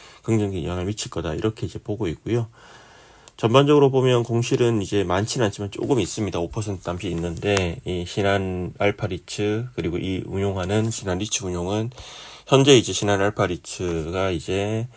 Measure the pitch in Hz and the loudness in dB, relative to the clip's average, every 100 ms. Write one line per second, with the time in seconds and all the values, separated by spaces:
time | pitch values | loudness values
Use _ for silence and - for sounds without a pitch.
0 | - - - 110 101 92 76 90 90 110 | -20 -8 0 2 2 -2 -4 -4 -4 -6
1 | - - 82 85 107 - - - - 104 | -6 -6 -4 -2 -2 -2 -6 -8 -8 -4
2 | 92 73 98 120 110 - - - - - | -4 -4 -2 -2 -2 -10 -20 -20 -20 -20
3 | - - - - 113 131 143 147 139 131 | -20 -20 -20 -2 4 6 6 6 6 4
4 | 127 120 117 117 117 131 120 110 92 101 | 4 4 2 0 2 2 2 2 0 0
5 | 87 92 110 131 104 - 101 - 113 127 | 2 0 0 0 0 -2 -8 -4 0 2
6 | 87 - 101 85 85 113 107 92 - 90 | 0 -2 -2 -2 -4 -4 -6 -6 -6 -6
7 | 98 85 85 82 98 98 87 82 - 90 | -4 -4 -4 -2 0 2 0 -4 -6 -6
8 | 87 - 98 98 95 90 87 - 101 - | -6 -2 0 0 -2 -4 -6 -2 -2 0
9 | 98 90 - - 104 107 123 - 85 87 | -4 -6 -8 -4 -2 -2 -6 -6 -4 -4
10 | 92 92 - 95 98 95 90 107 113 110 | -4 -4 -4 -4 -2 -2 0 0 0 -2
11 | 95 90 107 - 95 87 90 104 120 - | -4 -4 -2 -4 -4 -4 -2 -2 -4 -8
12 | - - - - - 135 139 127 95 95 | -16 -18 -18 -14 4 6 10 8 6 0
13 | 104 98 101 - 95 85 - - 90 82 | 2 2 2 0 0 -2 -8 -6 -4 -2
14 | 78 95 95 87 - 95 101 110 123 | -2 -2 -2 -2 -2 -2 -2 -2 -6